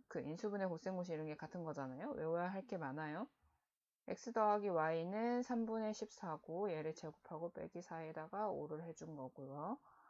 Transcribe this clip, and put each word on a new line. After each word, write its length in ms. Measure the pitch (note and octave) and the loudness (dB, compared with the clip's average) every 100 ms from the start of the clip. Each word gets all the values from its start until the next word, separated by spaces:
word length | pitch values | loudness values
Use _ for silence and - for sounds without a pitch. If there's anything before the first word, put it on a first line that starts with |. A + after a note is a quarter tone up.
| - | -6
그 120 | D3+ | -4
인수분해 460 | C3+ E3+ G#3+ G3+ F#3+ | -2 -2 0 2 2
곱셈 280 | D#3+ F#3+ | 0 0
공식 180 | F#3 F3+ | -2 0
이런 140 | D#3 D#3 | -2 -2
게 100 | D3+ | -4
같은 260 | D#3 F3+ | -6 -4
거잖아요. 480 | E3 C#3 C3+ C3 B3 | -2 -2 -4 -4 -4
외워야 360 | G#3 D#3+ E3+ F3+ | -2 2 2 2
할 180 | G3 - | -2 -2
게 120 | F#3 | -2
많아요. 500 | C#3+ D3 D3+ D#3+ A#3 _ _ _ _ _ _ _ - | -2 -2 -2 -2 -4 _ _ _ _ _ _ _ -6
x 240 | G3 A#3+ | -4 0
더하기 360 | A#3 G#3+ G#3 G3+ | 6 6 6 6
y는 760 | E3 D#3+ E3 F3 G#3+ A#3 B3 | 6 6 4 2 2 4 2
삼분의 500 | B3 A#3+ A3 A3 G#3+ | 2 2 2 2 0
십사고 800 | A3 G#3+ - F3+ D#3 - E3+ G#3 | 0 -6 -4 -4 -4 -2 0 2
얘를 240 | D#3 D#3 | 2 0
제곱하고 580 | D#3 D#3 - - D#3 E3+ | -2 -8 -10 -8 -4 -4
빼기 300 | D#3+ E3 F3 | -4 -6 -8
사에다가 680 | F3 E3 D#3+ D#3+ D#3+ G3 G#3+ | -8 -6 -6 -6 -4 0 0
오를 320 | - D3 D#3 | 0 -2 -4
해준 300 | E3+ D#3 D#3+ | -6 -8 -8
거고요. 640 | D3 C3 - C3+ C#3 E3+ C#4 - - | -6 -8 -8 -8 -4 -2 -4 -8 -20